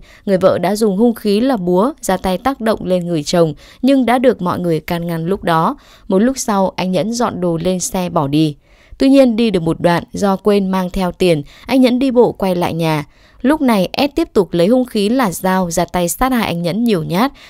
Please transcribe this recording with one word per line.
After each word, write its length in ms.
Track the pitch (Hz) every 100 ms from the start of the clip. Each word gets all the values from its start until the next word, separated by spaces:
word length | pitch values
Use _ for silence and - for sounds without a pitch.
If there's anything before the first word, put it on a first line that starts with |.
| - - -
người 120 | 185
vợ 200 | 185 107
đã 180 | 175 208
dùng 220 | 220 190
hung 160 | 240
khí 260 | 226 208 202
là 180 | 262 247
búa 360 | 175 180 240 320
ra 160 | - 185
tay 200 | 190 180
tác 240 | 269 269
động 240 | 220 202 180
lên 220 | 180 170
người 160 | 165
chồng, 300 | 147 175 165 147 - -
nhưng 240 | 247 277 226
đã 120 | 254
được 240 | 254 190
mọi 180 | 180 -
người 200 | 175 156
can 280 | - 175 170
ngăn 180 | 165 165
lúc 180 | 196
đó. 340 | 175 165 180 294 - - -
Một 120 | 190
lúc 180 | 233 262
sau, 360 | - 196 190 -
anh 160 | 180
Nhẫn 220 | 185 214
dọn 280 | 233 226 180
đồ 160 | 175 165
lên 220 | 175 185
xe 300 | - 190 180
bỏ 180 | 170 139
đi. 280 | 151 156 147 _ _ _ -
Tuy 120 | 269
nhiên, 260 | 269 254 220
đi 160 | 233
được 120 | 190
một 180 | 160 165
đoạn, 220 | 175 170 -
do 220 | 175 202 190
quên 320 | 214 202 190
mang 220 | 190 180
theo 220 | 196 180
tiền, 320 | - 185 156 143 - -
anh 160 | 262
Nhẫn 180 | 254 247
đi 120 | 269
bộ 200 | 240 196
quay 240 | - 190 175
lại 180 | 170
nhà. 320 | 160 160 151 147 _ _ -
Lúc 200 | 247 311
này, 280 | 262 214 175 -
S 180 | 285 -
tiếp 120 | 330
tục 200 | 226 180
lấy 140 | 175 175
hung 180 | 254 247
khí 240 | 220 202
là 220 | 262 226
dao 400 | 160 185 185 175
ra 140 | 170 170
tay 240 | 180 175
sát 220 | - 254
hại 140 | 247 196
anh 160 | 170
Nhẫn 220 | 175 190
nhiều 200 | 240 190
nhát, 280 | 151 170 247 -